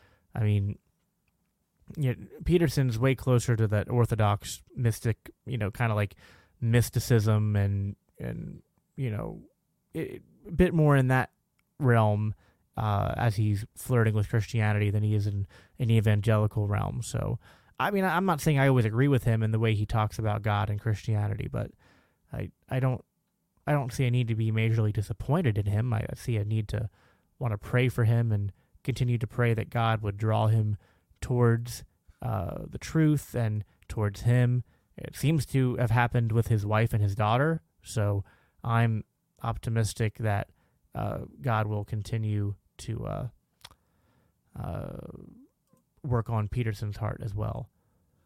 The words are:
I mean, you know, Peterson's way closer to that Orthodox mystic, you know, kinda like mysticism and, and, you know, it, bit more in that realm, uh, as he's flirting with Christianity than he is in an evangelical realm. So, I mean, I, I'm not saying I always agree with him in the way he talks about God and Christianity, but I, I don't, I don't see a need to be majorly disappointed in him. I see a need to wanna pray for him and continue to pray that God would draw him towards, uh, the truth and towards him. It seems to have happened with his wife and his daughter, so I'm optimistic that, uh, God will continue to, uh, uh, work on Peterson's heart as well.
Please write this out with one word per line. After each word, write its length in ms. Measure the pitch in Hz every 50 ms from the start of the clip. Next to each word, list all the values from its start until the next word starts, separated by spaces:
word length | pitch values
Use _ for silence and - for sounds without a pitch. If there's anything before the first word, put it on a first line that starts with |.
| _ _ _ _ _ _ -
I 80 | - 110
mean, 340 | 104 104 104 98 101 - - _ _ _ _ _ _ _ _ _ _ _ _ _ _ _ _ _ _ _ _ _ - - -
you 120 | 147 127
know, 40 | 120 - 98 - - - 170
Peterson's 540 | - 165 175 170 143 - - 135 127 113 110
way 160 | 123 135 131
closer 400 | - - - 127 120 - - 120
to 120 | 107 113 104
that 220 | 104 104 95 -
Orthodox 720 | 120 123 117 - 120 107 110 104 101 101 - - - - - _ 359
mystic, 560 | 240 127 117 107 - - 120 107 - - - - _ -
you 120 | - 127 117
know, 140 | 110 95
kinda 240 | - - 123 113 110
like 200 | 104 104 101 - - - - - - _ _ _ -
mysticism 960 | - 113 113 120 113 - - 123 - - 127 113 104 110 107 107 107 107 104
and, 400 | 101 101 101 101 101 98 101 101 _ _ _ _ -
and, 420 | - - - - - - - - - _ _ _ _ _ -
you 160 | - 135 123
know, 300 | 107 98 57 55 53 - - - _ _ _ _ _ _ _ _ -
it, 280 | - - - - - - _ _ _ - 208 175
bit 180 | 143 180 180 170
more 220 | 165 156 147 143
in 120 | 139 131 127
that 240 | 131 127 110 - _ _ _ _ _ _ _ _ _ -
realm, 540 | 151 127 120 113 110 107 104 104 107 107 104 - _ _ _ _ _ _ -
uh, 380 | - 113 107 104 101 98 95 - -
as 180 | - 120 101
he's 300 | 104 107 104 104 101 107 - _
flirting 380 | - - - 127 120 113 110 104
with 160 | 107 101 -
Christianity 600 | - 117 101 - - 117 107 107 104 104 104 104
than 140 | 98 107 104
he 120 | 107 107
is 120 | 104 101 104
in 200 | 101 101 98 - - - - _ _ -
an 100 | 127 110
evangelical 800 | 113 113 101 113 107 104 101 117 110 107 107 104 - 110 104 101
realm. 340 | 104 107 104 95 - 123
So, 380 | 113 - - - - 101 113 - _ - - _ _ _ _ -
I 120 | - 175
mean, 120 | 208 196 190
I, 120 | 185 160
I'm 100 | 170 190
not 160 | 190 170 147
saying 180 | - 160 151 135
I 80 | 135 139
always 180 | 131 127 113
agree 220 | 113 104 117 135 143
with 160 | 143 123 -
him 200 | - 113 110 113
in 80 | 110
the 80 | 110 110
way 140 | 113 113 110
he 120 | 104 107
talks 340 | - - 113 107 104 - -
about 220 | 110 107 104 104
God 280 | 101 107 104 104 104 104
and 100 | 104 101
Christianity, 680 | - 113 107 98 - - 110 104 104 104 101 101 - -
but 200 | - 110 107 - - _ _ _ _ _ _ _ _ _ _ -
I, 200 | - 110 101 - - _ _ -
I 100 | 131 131
don't, 240 | 127 131 127 - - _ _ _ _ _ _ _ _ _ _ _ -
I 80 | - 147
don't 200 | 147 135 127 -
see 120 | - 135
a 60 | 123
need 160 | 120 123 123 113
to 60 | 117
be 160 | 110 113 110
majorly 420 | 110 110 113 113 110 113 110 107 101
disappointed 640 | 110 104 - 113 - - - 131 175 185 127 101 101
in 80 | 101
him. 280 | 101 101 104 117 127 117
I 120 | 107 - - -
see 220 | - - - 120 107
a 80 | 101
need 220 | 101 110 110 107 -
to 200 | - 107 110 104 _ _ _ _ _ _ _ _ _ -
wanna 180 | 135 117 107 101
pray 320 | - - - 123 123 123
for 160 | - - 120
him 260 | 110 117 117 117 113
and 200 | 107 101 101 98 - _ _ _ _ _ -
continue 340 | - 123 - 131 123 120 117
to 100 | 120 -
pray 260 | - - 123 117 117
that 160 | 107 - -
God 320 | - 120 117 113 113 110
would 160 | 110 104 98 101
draw 300 | 110 110 107 110 110 110
him 300 | 110 113 107 107 104 - _ _ _ _ _ _ _ -
towards, 640 | - - 127 123 123 117 117 117 117 120 120 - - - _ _ _ _ - -
uh, 380 | - - 110 101 90 - - - - -
the 80 | - -
truth 580 | - - - 160 156 151 151 143 - - -
and 280 | 120 117 110 107 107 101 _ _ _ _ -
towards 340 | - - 107 101 98 -
him. 420 | - 117 120 123 123 120 123 127 - _ _ _ _ _ _ -
It 180 | - - -
seems 300 | - - 135 165 160 - -
to 280 | - 135 131 123 123
have 160 | - 123 117
happened 400 | 110 123 120 120 - 123 117 113
with 160 | 110 117 113 -
his 180 | 117 107 101
wife 280 | 104 107 107 113 113 -
and 100 | 110 104
his 120 | 101 98
daughter, 460 | 107 110 104 113 123 143 160 165 160 _ _ _ _ -
so 400 | - - 110 104 104 104 101 98 _ _ _ _ _ _ _ -
I'm 400 | 113 117 117 117 117 113 107 - _ _ _ _ _ _ _ -
optimistic 760 | 117 113 - - - 113 113 113 101 - - 117 107 - -
that, 300 | 107 110 101 101 - _ _ _ _ _ _ _ _ _ -
uh, 240 | - 107 104 107 - - - - -
God 260 | 147 131 113 107 107 104
will 180 | 107 104 101
continue 720 | - - 107 104 - - 113 110 107 104 104 104 101 98 - _ _ _ -
to, 260 | - - 113 - -
uh, 220 | - - - - 117 - _ _ _ _ _ - - _ _ _ _ _ _ _ _ _ _ _ _ _ _ _ _ - -
uh, 380 | - - 85 - - 50 50 - - - - - - - - 233 269 _ _ _ _ _ _ _ _ _ _ _ -
work 260 | 147 123 117 110 -
on 180 | 117 110 104 104
Peterson's 500 | - 123 120 110 104 - - 104 101 -
heart 240 | 113 104 - - -
as 120 | - 98
well. 340 | 107 107 110 - - - - _ _ _ _ _ _ _ _ _ _ _